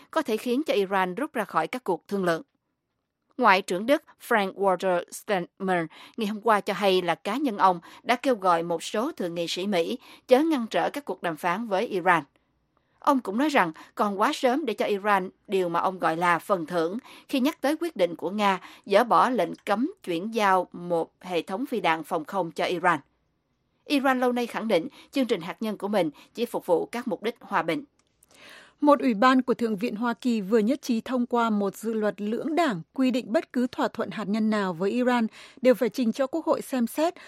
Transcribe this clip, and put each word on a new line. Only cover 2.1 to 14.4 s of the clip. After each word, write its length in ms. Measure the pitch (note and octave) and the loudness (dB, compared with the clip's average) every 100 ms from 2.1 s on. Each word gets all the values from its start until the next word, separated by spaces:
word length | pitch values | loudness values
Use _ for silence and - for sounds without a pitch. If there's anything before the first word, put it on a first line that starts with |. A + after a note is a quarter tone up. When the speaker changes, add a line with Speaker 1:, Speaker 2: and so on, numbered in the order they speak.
| G3+ | -2
Speaker 1:
lượng. 180 | F3 E3 - _ _ _ _ _ _ _ _ - | 0 -2 -6 _ _ _ _ _ _ _ _ 0
Ngoại 240 | A#3+ F#3+ | 4 4
trưởng 240 | - F3+ A3+ | 2 -4 0
Đức 160 | D4 - _ - | 0 -2 _ -2
Frank 260 | A#3 G3 | 0 0
Walter 500 | - G3 F3+ F#3+ F3 - | 0 0 2 2 0 -2
Steinmeier 760 | - - G3 F3 - F#3+ F3+ D#3+ - - - | -10 -4 -4 -4 -6 -2 -2 -2 -10 -18 -6
ngày 100 | G#3+ | -6
hôm 140 | G#3+ | -2
qua 200 | A3+ G#3 | 2 2
cho 140 | G3 | 0
hay 280 | F#3 G3+ F#3 | 0 2 2
là 120 | F3+ | 2
cá 220 | D#3+ - A#3 | -4 -4 -2
nhân 220 | D4 G3+ | -2 2
ông 220 | F3+ F3+ - - | 4 2 -4 -10
đã 140 | - B3 | -2 0
kêu 180 | C#4 | 0
gọi 280 | A#3 F#3 E3+ | 0 2 2
một 200 | E3+ E3 | 2 -4
số 300 | - G#3+ C4 | -4 -4 -4
thượng 220 | E4+ F#3+ | -4 -6
nghị 120 | E3+ E3+ | -4 -6
sĩ 180 | - G3 | -4 -2
Mỹ 320 | F#3+ E3+ A#3 - - - | 0 0 -4 -12 -6 4
chớ 140 | B3+ | 4
ngăn 240 | D#4+ D4 A3+ | 4 0 -2
trở 200 | F#3 E3 | -2 -2
các 140 | F#3+ | -4
cuộc 180 | - F#3 | -8 -6
đàm 140 | F3+ D#3+ | -6 -4
phán 300 | F3+ F3+ A#3 | -2 -2 -2
với 200 | F#3+ A#3 | -2 -2
Iran. 360 | F3+ F3 F3 C#3+ _ _ _ _ _ _ _ | 0 4 4 2 _ _ _ _ _ _ _
Ông 220 | - C4+ | 2 2
cũng 180 | G#3+ G3+ | 2 -2
nói 100 | D4+ | 2
rằng 240 | C#4 F3 D#3 - | 2 2 -2 -12
còn 260 | - G#3 G3 | -4 -2 0
quá 120 | A3+ | 0
sớm 300 | D4+ | 2